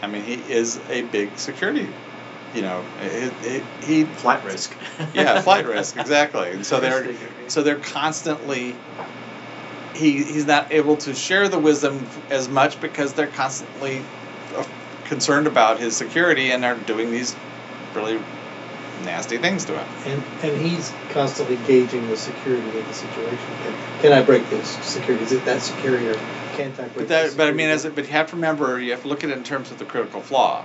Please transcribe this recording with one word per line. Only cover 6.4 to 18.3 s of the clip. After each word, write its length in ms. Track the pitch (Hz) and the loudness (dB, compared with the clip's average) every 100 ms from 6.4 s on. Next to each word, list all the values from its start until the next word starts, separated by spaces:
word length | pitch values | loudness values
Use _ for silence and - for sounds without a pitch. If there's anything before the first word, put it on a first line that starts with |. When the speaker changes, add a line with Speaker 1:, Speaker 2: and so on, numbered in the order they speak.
| 90 | -4
Speaker 1:
And 120 | 95 | -4
so 160 | 101 131 | 0 2
Speaker 3:
Risk 20 | 131 131 | 2 0
Speaker 1:
they're, 0 | 123 | -2
Speaker 3:
taker, 120 | 120 - - | -8 -10 -14
yeah. 60 | - | -4
Speaker 1:
so 160 | - | 2
they're 160 | 147 147 | 2 2
constantly, 960 | 143 143 151 156 165 151 139 131 123 120 - - - - - - - - - - - - | -2 -2 -2 -2 -4 -4 -2 -4 -4 -8 -12 -12 -12 -12 -14 -14 -14 -14 -12 -12 -12 2
he, 280 | 156 139 | 4 4
he's 220 | 147 151 147 | 0 -2 4
not 260 | 147 147 | 4 4
able 240 | 156 147 151 | 2 4 2
to 180 | 143 131 | 2 -4
share 320 | - 190 202 | 2 4 4
the 80 | 180 | 6
wisdom 480 | 151 143 139 139 120 - - | 6 6 4 0 -8 -12 -2
as 180 | 135 127 | -2 0
much 300 | 139 147 - | 4 4 4
because 340 | 160 147 139 | -6 -2 -2
they're 120 | 143 147 | 0 -2
constantly, 760 | - 135 - - - 139 135 - - - - - - | 0 -4 -4 -10 -8 -6 -6 -8 -12 -14 -14 -10 -8
uh, 80 | - - - - - | -8 -8 -14 -14 -6
concerned 420 | 139 123 143 151 | -2 4 4 6
about 320 | 123 110 113 | 6 6 6
his 160 | 117 113 | 0 -2
security 540 | 117 160 175 143 131 | -2 2 4 6 4
and 120 | 127 | 4
are 120 | 123 120 | 2 0
doing 280 | 104 110 117 | -2 0 0
these 240 | 117 123 - - - - - - 113 | 0 -2 -6 -12 -14 -14 -14 -8 -4
really 240 | 107 113 113 | -2 -2 -4